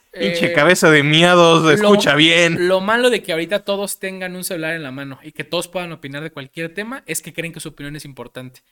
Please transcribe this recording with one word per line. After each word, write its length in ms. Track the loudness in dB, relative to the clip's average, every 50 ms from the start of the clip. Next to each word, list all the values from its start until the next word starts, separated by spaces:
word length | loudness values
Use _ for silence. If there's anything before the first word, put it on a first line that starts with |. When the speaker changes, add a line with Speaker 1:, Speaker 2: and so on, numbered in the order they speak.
| _ _
Speaker 1:
Pinche 340 | -8 -4 -4 -2 -2 -2 -2
Speaker 2:
eh, 60 | 0 0
Speaker 1:
cabeza 360 | 2 4 4 4 4 4 6
de 120 | 6 4
miados, 600 | 4 4 4 4 4 6 6 6 6 6 6 4
Speaker 2:
lo, 80 | 4 4
Speaker 1:
escucha 440 | 4 4 4 4 4 4 4 2 4
bien. 540 | 4 4 4 4 4 4 2 2 0 0 0
Speaker 2:
lo 120 | 0 0
malo 300 | 0 0 0 2 2 2
de 120 | 0 0
que 100 | -2 -4
ahorita 320 | -6 -4 -4 -4 -4 -4 -4
todos 340 | -4 -4 -4 -6 -8 -8 -10
tengan 360 | -10 -12 -10 -10 -10 -10 -10
un 100 | -10 -10
celular 300 | -8 -8 -6 -6 -6 -6
en 80 | -8
la 80 | -10 -12
mano 280 | -12 -12 -12 -14 -14 -16
y 100 | -18 -16
que 120 | -14 -14 -10
todos 240 | -8 -6 -6 -6 -6
puedan 240 | -8 -10 -8 -10
opinar 300 | -12 -14 -14 -12 -12 -12
de 80 | -12 -12
cualquier 420 | -12 -14 -16 -14 _ -12 -12 -10
tema 300 | -10 -10 -12 -10 -12 -14 -12
es 160 | -10 -10 -10
que 140 | -10 -10 -12
creen 180 | -10 -10 -10
que 80 | -12 -14
su 80 | -16 -16
opinión 260 | -16 -14 -14 -14 -14
es 100 | -14 -16
importante. 540 | -18 -16 -18 -18 -16 -16 -16 -16 -16 -20 _ _ _